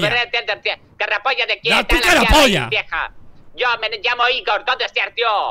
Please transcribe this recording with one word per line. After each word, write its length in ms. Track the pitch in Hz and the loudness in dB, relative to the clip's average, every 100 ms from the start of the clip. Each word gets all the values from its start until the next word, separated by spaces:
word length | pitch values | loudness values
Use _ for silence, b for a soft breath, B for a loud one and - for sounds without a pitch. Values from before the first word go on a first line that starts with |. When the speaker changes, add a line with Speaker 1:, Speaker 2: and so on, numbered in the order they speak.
| 208 | 2
Speaker 1:
volveré 100 | - | 0
a 40 | - | -2
desenterrar. 540 | 233 208 196 208 180 _ - | -4 -4 -6 -6 -8 _ -8
¿Carapolla 480 | 208 208 262 247 220 | -4 -2 -2 -2 -2
de 140 | 214 | -2
quién? 160 | 233 220 | 0 0
Speaker 2:
No, 100 | - | 2
tú 80 | |
Speaker 1:
Da 60 | - | 2
la 60 | 233 | 4
cara, 140 | 320 - | 4 6
Speaker 2:
carapolla. 420 | 311 269 175 117 | 6 6 2 0
Speaker 1:
vieja. 460 | 208 - 160 131 - - - - - | -4 -4 -6 -6 -10 -20 -20 -18 -4
Yo 100 | 247 233 | -2 -2
me 80 | 220 220 | -4 -4
llamo 200 | 240 240 247 | -2 2 2
Igor. 360 | 254 208 202 - | 0 0 -2 0
¿Dónde 180 | 254 | -2
estás, 300 | 226 240 196 | -4 -4 -4
tío? 120 | - 233 202 135 | -2 0 0 -2